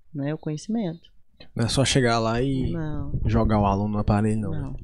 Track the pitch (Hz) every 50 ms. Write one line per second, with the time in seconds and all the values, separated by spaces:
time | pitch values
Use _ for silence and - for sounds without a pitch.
0 | - - - 143 139 147 156 156 - 156 151 151 - - 220 240 208 165 165 170
1 | - - - - - _ _ - - - - - 117 107 - 139 131 - - 139
2 | 123 117 117 113 113 110 113 120 131 139 135 131 - - - 165 156 151 151 151
3 | 143 - - - - - 110 113 110 107 107 104 101 98 98 98 104 104 104 104
4 | 104 - 107 101 107 107 107 110 107 - 156 147 139 135 131 131